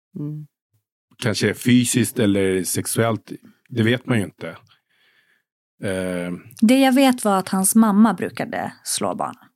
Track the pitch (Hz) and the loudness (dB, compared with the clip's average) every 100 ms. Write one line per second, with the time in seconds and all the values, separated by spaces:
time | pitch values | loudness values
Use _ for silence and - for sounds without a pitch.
0 | _ 180 147 151 151 _ _ _ _ _ | _ -12 -10 -10 -16 _ _ _ _ _
1 | _ - 104 101 107 90 123 123 120 120 | _ -6 -4 -2 -2 -2 4 4 4 0
2 | 110 - 104 101 95 92 87 - - - | 0 2 2 2 2 0 -2 -4 -4 0
3 | 113 104 - - - _ _ 120 110 123 | 0 -2 -8 -18 -18 _ _ 0 0 0
4 | - 117 85 - 82 82 _ _ _ _ | 0 -2 -2 -8 -14 -14 _ _ _ _
5 | _ _ _ _ _ _ _ _ 104 92 | _ _ _ _ _ _ _ _ -6 -4
6 | 92 90 87 90 - - 220 262 262 254 | -4 -4 -6 -8 -12 -2 2 4 4 4
7 | 262 247 208 190 185 190 190 226 220 202 | 2 2 0 -2 -2 -2 2 4 4 6
8 | 220 185 92 - - 90 - - - - | 4 2 -6 -8 -8 -6 -8 -10 -8 -4
9 | 98 82 69 - _ | -4 -4 -6 -8 _